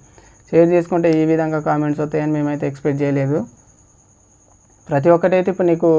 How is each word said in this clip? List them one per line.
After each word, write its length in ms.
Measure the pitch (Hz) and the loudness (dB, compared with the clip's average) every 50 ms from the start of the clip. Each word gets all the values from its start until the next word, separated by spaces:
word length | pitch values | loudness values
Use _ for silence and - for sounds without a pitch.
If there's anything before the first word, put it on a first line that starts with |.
| - _ _ - - - _ _ _ - | -20 _ _ -20 -20 -20 _ _ _ 0
షేర్ 180 | 165 165 170 170 | 2 4 4 4
చేసుకుంటే 540 | 175 175 170 170 180 170 170 170 160 156 160 | 4 0 0 0 -4 0 0 2 2 2 2
ఈ 20 | |
విధంగా 340 | 160 160 160 160 156 156 151 | 0 0 0 0 -2 -2 -4
కామెంట్స్ 420 | 151 156 151 151 151 147 147 156 | -2 -2 -2 -2 0 -2 -2 -4
వస్తాయని 300 | 151 147 151 156 151 151 | -4 -4 -4 -4 -2 -2
మేమైతే 360 | 151 151 147 147 147 143 147 143 | -2 -2 -2 -2 -4 -4 -6 -6
ఎక్స్‌పెక్ట్ 340 | 139 - - 151 139 143 | -8 -6 -4 -4 -2 -2
చేయలేదు. 440 | 143 143 139 139 135 135 147 180 240 - - _ _ _ _ _ _ _ _ _ _ _ _ _ _ _ _ _ _ _ _ _ _ _ _ _ _ - | -2 -2 0 -2 -2 -2 -2 -4 -4 -6 -14 _ _ _ _ _ _ _ _ _ _ _ _ _ _ _ _ _ _ _ _ _ _ _ _ _ _ -4
ప్రతి 200 | 147 139 139 170 | -4 0 4 4
ఒక్కటైతే 420 | 170 170 190 180 185 185 180 196 | 2 4 2 0 0 0 0 -2
ఇప్పుడు 160 | 180 - 185 175 | -2 -2 0 0
నీకు 220 | 165 170 175 170 160 | 0 0 2 2 2